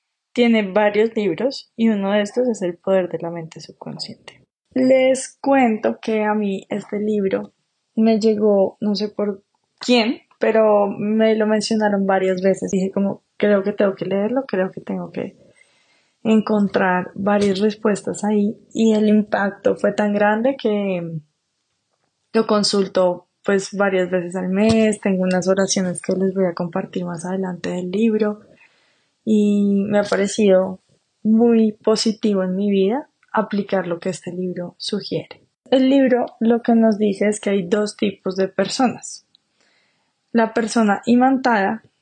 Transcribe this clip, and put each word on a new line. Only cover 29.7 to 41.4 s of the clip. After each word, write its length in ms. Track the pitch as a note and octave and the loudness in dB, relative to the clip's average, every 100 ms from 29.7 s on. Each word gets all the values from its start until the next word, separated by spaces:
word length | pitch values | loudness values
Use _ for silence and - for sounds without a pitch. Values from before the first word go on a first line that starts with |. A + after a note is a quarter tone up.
| G3 G3+ | 0 0
me 140 | G#3 | -2
ha 20 | |
parecido 800 | G3+ F#3+ G3+ - G#3 F#3 F#3+ F#3+ _ _ _ _ | 0 -2 -2 2 4 4 2 -6 _ _ _ _
muy 480 | G#3+ A3 A#3 A3+ A3 | 0 4 4 4 2
positivo 720 | - - A3 A3+ G#3 A3 G3 | 0 0 0 0 -2 0 0
en 140 | F#3 F#3 | -2 -2
mi 160 | G#3 | 0
vida 360 | G3 F#3+ C4 - _ _ | 2 2 -2 -6 _ _
aplicar 540 | A3 G#3 G3+ G3+ F#3+ F3 | -4 -2 -4 -2 -4 -4
lo 140 | E3+ | -6
que 80 | F#3+ | -6
este 240 | - F#3 | -8 -8
libro 420 | F3 F#3 F3 F3 - | -8 -6 -8 -10 -12
sugiere. 640 | - G3+ - D#3+ - - _ _ _ | -8 -8 -6 -8 -8 -16 _ _ _
El 180 | C4+ C4 | 2 4
libro 380 | C#4 C4 A#3+ - - | 4 4 2 -2 -2
lo 200 | A3+ A#3 | 0 2
que 120 | A#3+ | 2
nos 240 | A3+ A3+ G#3 | 4 4 2
dice 300 | G#3+ G3 G#3 | 0 0 -2
es 100 | G#3 | -2
que 120 | - | -2
hay 120 | G3 | -2
dos 340 | F3 G#3 G#3 - | 0 -2 -2 -4
tipos 380 | G#3 G3 F#3+ | -6 -4 -6
de 140 | F#3 F#3+ | -4 -4
personas. 800 | - F#3+ - B3 - - - _ _ _ _ _ _ _ _ _ _ _ | -2 -4 -2 -2 -2 -12 -20 _ _ _ _ _ _ _ _ _ _ _
La 200 | A#3 A3 | 0 0
persona 480 | C4+ A3 A#3 G#3 G3 - | 0 -2 0 2 0 2
imantada, 800 | A#3+ C4 C4+ | 4 4 2